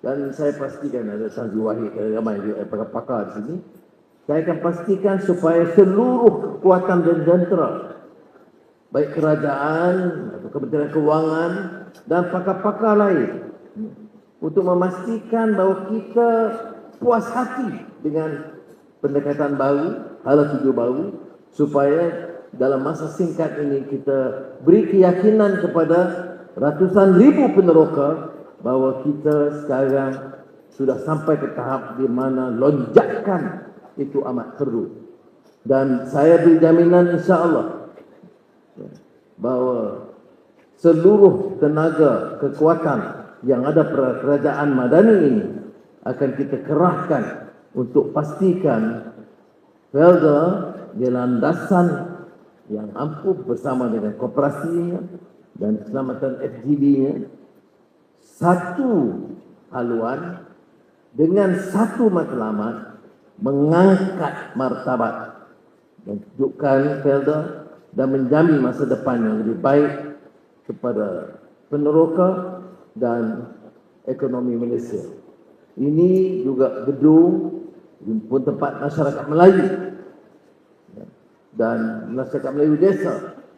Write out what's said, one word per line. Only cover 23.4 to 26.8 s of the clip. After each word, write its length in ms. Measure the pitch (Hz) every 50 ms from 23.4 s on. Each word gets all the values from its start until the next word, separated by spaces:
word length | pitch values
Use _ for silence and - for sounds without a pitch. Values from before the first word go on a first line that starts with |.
| 160 147 - 139 147
ini 240 | 143 139 139 135
kita 320 | - 139 127 - - 135 135 131 127 101 - - - - - 127
beri 240 | 139 175 214 - -
keyakinan 720 | 202 196 180 180 175 180 208 214 214 220 208 202 190 180 170
kepada 360 | 170 - 170 160 151 165 175 185 180 - - - - - - - - - -
ratusan 560 | - 147 147 -